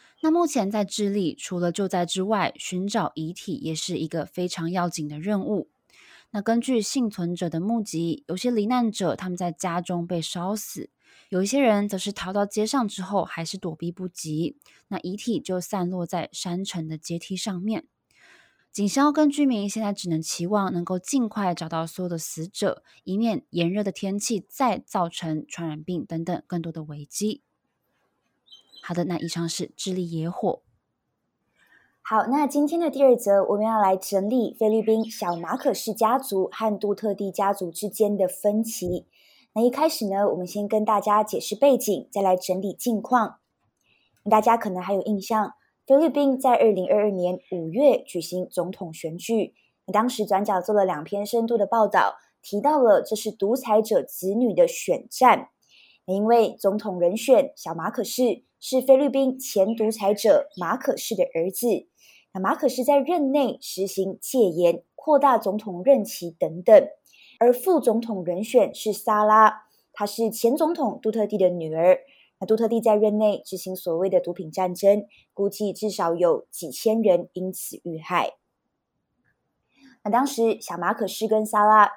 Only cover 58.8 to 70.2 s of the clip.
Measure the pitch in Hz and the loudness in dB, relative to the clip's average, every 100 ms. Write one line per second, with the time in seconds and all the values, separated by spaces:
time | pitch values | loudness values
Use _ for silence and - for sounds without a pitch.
58.8 | 262 269 285 269 262 262 - 202 196 226 | 6 6 6 2 0 -2 -4 0 0 2
59.8 | 220 220 202 208 220 160 - - 170 247 | -2 0 0 2 4 4 2 -6 -4 -2
60.8 | - - - 202 180 165 170 - 240 196 | -2 -4 -4 -2 -2 0 -4 -2 -2 -2
61.8 | - _ _ _ _ 185 190 - 269 254 | -4 _ _ _ _ -4 -2 0 0 0
62.8 | 254 285 269 349 277 285 254 - - - | 2 4 4 0 2 2 0 -2 -10 -6
63.8 | 190 - 190 - - 262 202 160 175 175 | -6 -2 -4 -6 -4 2 2 4 2 2
64.8 | - - - 294 285 233 214 208 214 175 | -6 -10 2 4 6 4 2 -4 -6 -4
65.8 | 185 262 202 - 170 160 160 160 180 208 | 4 4 4 -8 -12 -4 -4 -2 8 8
66.8 | - - _ _ - _ 240 247 381 330 | 8 -6 _ _ -20 _ 4 4 4 2
67.8 | 233 220 226 202 170 175 214 247 190 - | 4 0 -2 -6 -4 -4 2 4 4 0
68.8 | 214 202 - 208 214 214 214 - _ _ | -6 -4 0 2 6 8 8 4 _ _
69.8 | _ - 208 - | _ -8 -6 -2